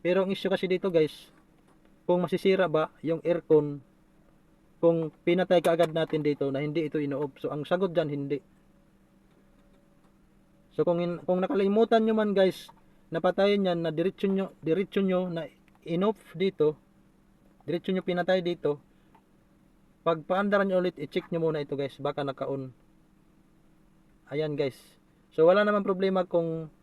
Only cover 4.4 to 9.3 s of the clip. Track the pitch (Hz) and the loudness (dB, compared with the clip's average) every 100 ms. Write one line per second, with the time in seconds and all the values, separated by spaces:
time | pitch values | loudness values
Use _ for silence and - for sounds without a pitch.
4.4 | _ _ _ _ 170 165 160 - - 175 | _ _ _ _ 2 2 -2 -4 0 0
5.4 | 180 175 170 165 165 160 160 156 147 143 | 4 2 4 2 2 0 -2 0 0 0
6.4 | 139 135 151 151 151 156 143 139 147 - | -2 -2 -4 -4 -2 -4 -4 -4 -6 -6
7.4 | - 147 143 180 190 165 156 143 139 139 | -8 -6 -4 -2 0 -2 -2 -6 -4 -6
8.4 | _ _ _ _ _ _ _ _ _ | _ _ _ _ _ _ _ _ _